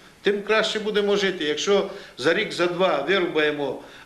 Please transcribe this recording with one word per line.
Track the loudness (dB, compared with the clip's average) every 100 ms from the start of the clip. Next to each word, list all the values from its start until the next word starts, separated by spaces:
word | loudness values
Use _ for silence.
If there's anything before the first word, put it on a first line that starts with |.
| -20 -4
тим | -2 -2
краще | 0 0 0 -2
будемо | -2 0 2 2
жити. | 0 0
Якщо | -2 -2 2 2 0 -8 -16 -2
за | 0
рік, | 2 0
за | 0 -2
два | 2 2 2 0
вирубаємо, | 0 2 0 0 0 -4 -6 -14 -20